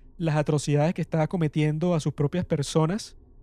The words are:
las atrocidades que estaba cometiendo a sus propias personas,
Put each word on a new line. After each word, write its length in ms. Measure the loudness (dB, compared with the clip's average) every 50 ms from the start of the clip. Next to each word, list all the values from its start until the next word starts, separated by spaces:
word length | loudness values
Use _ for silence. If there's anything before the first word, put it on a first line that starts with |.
| -14 -20 -10 -4
las 180 | -2 0 2
atrocidades 580 | 2 2 2 0 0 0 2 2 2 2 2 0
que 80 | -2
estaba 260 | -4 -2 0 0 0 0
cometiendo 680 | 0 0 -2 0 0 0 0 0 0 0 0 0 0
a 60 | 0
sus 120 | 0 -2 -2
propias 300 | 0 -2 -2 0 -2 -2
personas, 720 | -2 -2 -2 -2 0 0 2 2 2 0 -4 -6 -10 -18 -20 -20 -20 -20 -20